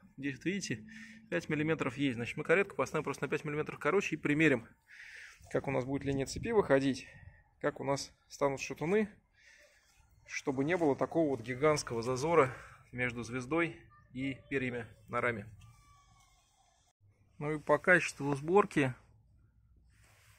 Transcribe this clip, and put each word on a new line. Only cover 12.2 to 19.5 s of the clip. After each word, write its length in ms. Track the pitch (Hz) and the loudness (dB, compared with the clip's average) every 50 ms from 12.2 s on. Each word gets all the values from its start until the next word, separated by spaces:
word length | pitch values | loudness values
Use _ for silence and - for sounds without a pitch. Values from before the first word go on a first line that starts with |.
| 135 165 170 160 135 127 123 - - - - - - - | 0 4 6 6 6 6 4 -8 -16 -20 -20 -20 -20 -14
между 320 | - 123 123 123 117 120 113 | -6 -4 -2 -2 -2 -4 -8
звездой 540 | 104 120 131 123 127 156 165 170 156 - - - - - - _ _ - | -8 -8 -8 -6 -2 0 0 0 0 -2 -10 -20 -20 -20 -20 _ _ -10
и 240 | 127 135 135 131 - - - | -8 -8 -8 -8 -10 -10 -6
перьями 360 | 139 135 127 127 123 120 113 - - - - - | -4 -4 -4 -4 -6 -8 -10 -12 -18 -20 -16 -6
на 140 | 120 120 | -4 -2
раме. 260 | 120 120 117 104 101 - - - - - - - - _ - _ _ _ - _ _ _ _ _ _ _ _ _ _ _ _ _ _ _ _ _ _ _ _ _ _ _ _ - | 0 0 -2 -4 -8 -12 -16 -20 -20 -20 -20 -20 -20 _ -20 _ _ _ -20 _ _ _ _ _ _ _ _ _ _ _ _ _ _ _ _ _ _ _ _ _ _ _ _ -10
Ну 140 | 147 151 156 | -6 -4 -4
и 60 | 151 | -4
по 180 | - - 147 143 | 2 2 2 4
качеству 580 | - 196 180 165 - - - - 139 143 143 | 6 6 6 6 6 0 -6 -4 -2 -2 -2
сборки 580 | 135 147 160 180 202 196 - - 160 135 131 123 - _ _ - - _ _ _ _ _ _ | -2 0 4 4 4 4 4 4 2 2 2 0 -6 _ _ -20 -20 _ _ _ _ _ _